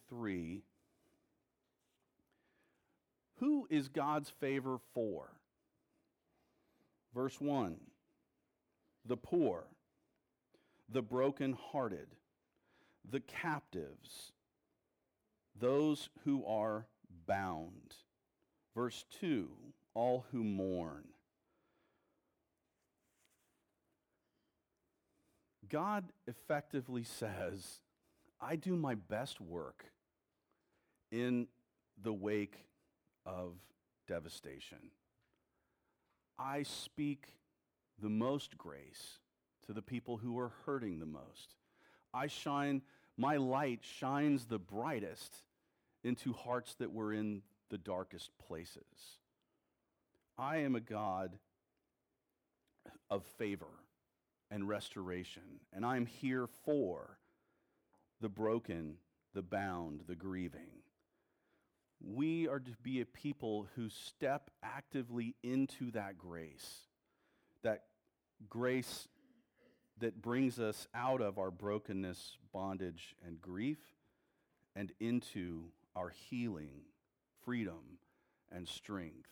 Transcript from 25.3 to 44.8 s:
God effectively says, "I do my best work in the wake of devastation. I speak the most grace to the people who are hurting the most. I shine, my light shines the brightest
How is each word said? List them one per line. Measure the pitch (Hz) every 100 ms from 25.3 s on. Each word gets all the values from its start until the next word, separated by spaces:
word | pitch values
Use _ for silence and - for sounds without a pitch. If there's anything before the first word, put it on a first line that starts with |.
| _ _ _ 101
God | 151 190 208 180 - -
effectively | 117 - 147 - 143 127 123
says, | 117 - 110 90 90 95 - - _ _ _ _ _ _
"I | 123 160
do | 185 175
my | 143
best | 113 85 107 135 -
work | 87 85 67 - - _ _ _ _ _ _ _ _ _ _ _ _
in | 117 123 123 120 _ _ _ _ -
the | 107
wake | 104 101 107 101 - - _ _ _ _ _
of | 92 92 90 87 - _ _ _ -
devastation. | 87 80 - 73 69 - - - _ _ _ _ _ _ _ _ _ _ _ _ _ _ -
I | 131 143
speak | 139 - - - 147 139 - - _ _ _ _ _ -
the | 104
most | 107 123 143 - -
grace | 80 71 71 - - - _ _ _ _
to | -
the | 107
people | - 123 - 117
who | 120 120
are | 123 - -
hurting | 139 110 80
the | 78
most. | 73 - - - - _ _ - - _
I | 123 143
shine, | - 151 143 143 135 - - _ -
my | 131 151
light | 131 131 143 120
shines | - - 131 139 147 139 117
the | 110
brightest | 90 101